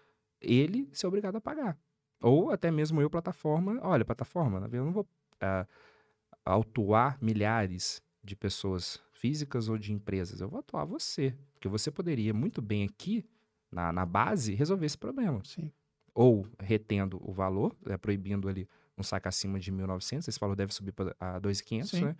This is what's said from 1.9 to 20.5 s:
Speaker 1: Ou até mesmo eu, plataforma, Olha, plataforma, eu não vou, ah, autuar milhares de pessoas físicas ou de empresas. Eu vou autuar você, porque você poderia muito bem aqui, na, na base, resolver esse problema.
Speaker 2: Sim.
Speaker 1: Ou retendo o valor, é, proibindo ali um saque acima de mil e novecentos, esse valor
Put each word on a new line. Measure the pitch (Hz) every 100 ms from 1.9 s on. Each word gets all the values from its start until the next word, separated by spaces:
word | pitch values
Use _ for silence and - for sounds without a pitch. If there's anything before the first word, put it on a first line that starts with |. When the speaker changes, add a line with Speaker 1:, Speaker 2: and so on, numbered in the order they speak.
| _ _ _
Speaker 1:
Ou | 117 143 277
até | 208 170
mesmo | 151 156 156
eu, | 147
plataforma, | 170 175 - 156 156 190 240
Olha, | 190 147
plataforma, | 110 113 123 175 139 95 107
eu | 120
não | 143
vou, | 196 196 _ _ -
ah, | 98 95 92 - - _ _ _ _ -
autuar | - 98 107 - 101 107 135 135
milhares | 113 107 104 113 95 90 - - _ _
de | 98 98
pessoas | 98 - 98 92 - - _
físicas | - 120 151 143 127 110
ou | 110
de | 104
empresas. | 104 104 95 90 98
Eu | 98
vou | 214
autuar | - - 151
você, | 294 - - 135 127 -
porque | _ 95
você | 104 151
poderia | - 175 131 107
muito | 107 180 156
bem | 104 104
aqui, | 101 - 180 226 - _ _ _ _
na, | 87 85
na | 87
base, | 90 95 127 208 110
resolver | 101 151 190 151
esse | -
problema. | 220 269 214 113
Speaker 2:
Sim. | - - 156 - _ _ _
Speaker 1:
Ou | - 123 107 95 -
retendo | 98 107 - 101 95 92
o | -
valor, | 95 95 95 135 - -
é, | 95
proibindo | 104 101 95 101 98
ali | 95 92 _ _ -
um |
saque | 98 98 95
acima | - 98 98
de | 98
mil | 95
e | 95
novecentos, | 92 - 143 170
esse | -
valor | 104